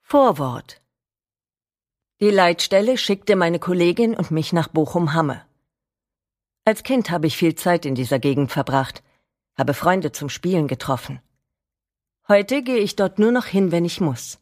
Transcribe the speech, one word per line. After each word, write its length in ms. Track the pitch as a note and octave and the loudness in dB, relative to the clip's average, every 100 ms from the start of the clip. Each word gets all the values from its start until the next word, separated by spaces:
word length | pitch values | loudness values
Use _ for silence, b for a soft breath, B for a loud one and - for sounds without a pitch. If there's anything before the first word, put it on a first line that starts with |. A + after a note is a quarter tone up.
Vorwort. 800 | _ D4 C4 D#3 C#3 A#2+ - - _ _ _ _ _ _ _ _ _ _ _ _ _ _ | _ 4 4 2 -4 -6 -12 -20 _ _ _ _ _ _ _ _ _ _ _ _ _ _
Die 100 | G#3 | 2
Leitstelle 680 | G3+ F3 E3+ - G3 G#3+ B3+ | 4 4 2 2 2 2 0
schickte 400 | - G3 - G3 | 0 -4 2 2
meine 220 | E3+ E3+ | 2 0
Kollegin 560 | - F3+ E3+ F3 A#3 | -2 2 2 2 0
und 160 | A3+ E3 | 0 -2
mich 240 | D#3 D#3 | -2 0
nach 140 | F3 D#3 | -2 0
Bochum-Hamme. 760 | - D3 F3 E3 D#3+ D#3 B2+ _ _ _ _ _ _ _ _ _ _ _ _ | 0 0 0 0 0 -2 -4 _ _ _ _ _ _ _ _ _ _ _ _
Als 200 | - G#3+ | -2 -2
Kind 260 | - C4 G#3+ | -2 -2 0
habe 160 | E3+ D#3 | -2 -2
ich 100 | - | 0
viel 180 | E3+ | -2
Zeit 300 | D#3+ F#3 F3 | 0 0 0
in 100 | D3 | 0
dieser 240 | C3 B2 C3+ | -4 -2 -2
Gegend 320 | C#3 C#3 C#3 | 0 0 -2
verbracht, 520 | - C#3 C3+ C3 - _ _ _ _ _ | -2 -2 -2 -2 -8 _ _ _ _ _
habe 200 | - C3 | -6 -2
Freunde 360 | C#3 E3+ F#3+ D#3 | 0 0 0 -2
zum 200 | - D3 | -8 -10
Spielen 380 | - F3 F#3 D3 | -6 -2 0 -2
getroffen. 520 | B2+ - C3 - C3+ _ _ _ _ _ _ _ _ _ _ _ | -4 -4 -4 -4 -14 _ _ _ _ _ _ _ _ _ _ _
Heute 340 | G3+ G3+ C#4 | 2 2 -4
gehe 160 | B3 B3 | 0 0
ich 180 | G#3 - | 0 0
dort 220 | F#3+ - | -2 2
nur 120 | G#3+ | 2
noch 140 | B3 | 2
hin, 280 | A#3 F#3+ F#3+ | 0 0 2
wenn 120 | E3+ | 0
ich 160 | E3+ - | -2 -2
muss. 380 | E3+ B2 - - | -2 -2 -10 -18